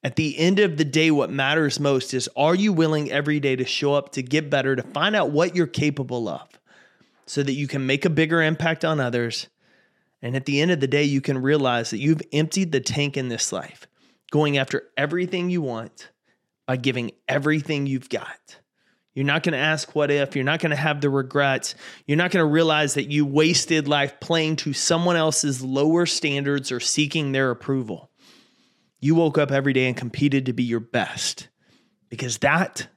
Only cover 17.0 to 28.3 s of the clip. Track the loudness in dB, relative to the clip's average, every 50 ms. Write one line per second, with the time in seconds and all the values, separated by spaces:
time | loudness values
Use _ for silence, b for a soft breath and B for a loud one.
17 | -4 -6 -10 _ _ -4 -2 0 0 0 0 0 0 -2 -4 -2 -2 -2 -4 -4
18 | -6 -6 -8 -8 -8 -8 -16 -18 _ _ -20 -20 _ _ _ _ _ _ _ _
19 | _ _ _ -4 0 0 0 0 0 0 0 0 2 0 0 0 -4 -4 0 0
20 | 2 2 2 2 0 0 -2 -2 0 0 0 0 0 -2 -2 0 0 0 0 0
21 | 0 0 0 0 -2 0 0 0 2 2 2 0 -4 -8 -12 B B B B B
22 | B -2 0 2 2 2 4 2 4 4 4 4 4 4 4 2 2 0 0 -2
23 | -2 0 0 0 2 2 4 4 4 4 4 2 0 2 0 0 2 2 2 2
24 | 2 0 -4 _ -4 -2 0 0 2 0 -2 -2 -2 -4 -4 -2 0 0 2 2
25 | 2 2 2 4 2 2 0 0 0 -2 -2 -4 -4 -4 0 2 2 4 4 4
26 | 2 2 0 -2 -2 -2 -2 0 0 0 -2 -2 -2 -4 -6 -4 -4 -2 0 0
27 | 0 0 0 -2 -2 0 0 0 0 0 -2 -4 -4 -2 -2 -2 -2 -6 -10 -12
28 | -14 _ _ b b b